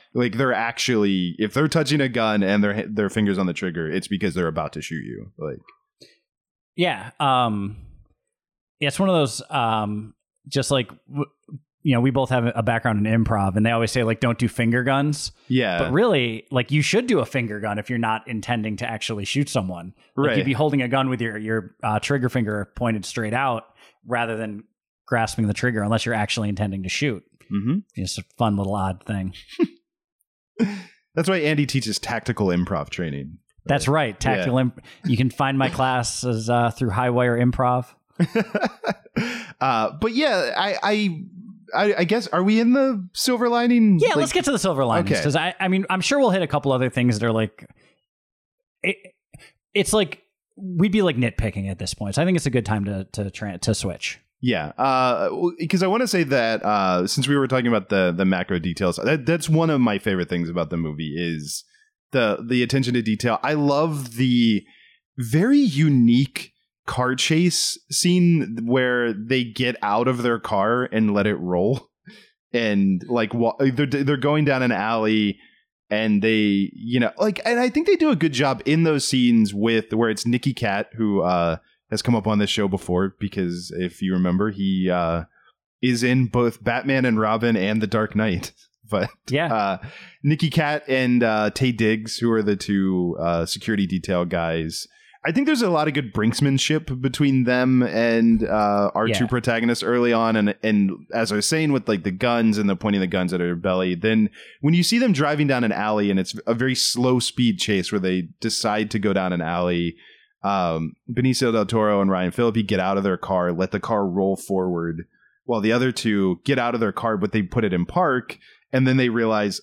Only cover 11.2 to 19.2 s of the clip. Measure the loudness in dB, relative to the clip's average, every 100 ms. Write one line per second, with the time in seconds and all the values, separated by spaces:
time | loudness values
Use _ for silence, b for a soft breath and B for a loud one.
11.2 | -8 _ -20 -20 -20 _ 0 2 2 2
12.2 | 0 0 0 0 -2 0 0 0 2 2
13.2 | 2 2 0 2 2 2 0 0 0 0
14.2 | -2 0 -2 0 0 0 2 0 0 -2
15.2 | -8 b -2 0 0 0 0 2 2 2
16.2 | 0 -4 -4 -4 0 0 2 0 2 0
17.2 | 0 -2 -4 -4 -4 -4 -4 -4 -2 -2
18.2 | -4 -8 -4 -4 -4 -6 -8 -8 -8 -6